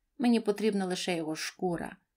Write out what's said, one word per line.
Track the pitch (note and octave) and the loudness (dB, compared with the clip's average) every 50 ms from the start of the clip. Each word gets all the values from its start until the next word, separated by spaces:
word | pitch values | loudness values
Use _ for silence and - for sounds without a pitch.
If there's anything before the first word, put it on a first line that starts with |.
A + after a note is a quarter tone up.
| _ _ _ - | _ _ _ 0
Мені | B3 A#3+ A#3 A3 | 2 4 4 4
потрібна | A3+ G#3 G#3 - G3+ A3 G3+ G3 F#3+ | 4 2 0 2 0 0 2 2 0
лише | F3+ F3+ F3+ - - F3+ | -2 -2 -2 -2 -2 -2
його | E3 D#3+ D#3 D#3 | -2 -2 -4 -4
шкура. | - - - - - F3+ F3+ E3+ - C#2+ - - - _ _ _ | -4 -6 -8 -6 -4 -2 -2 -2 -2 -6 -8 -12 -16 _ _ _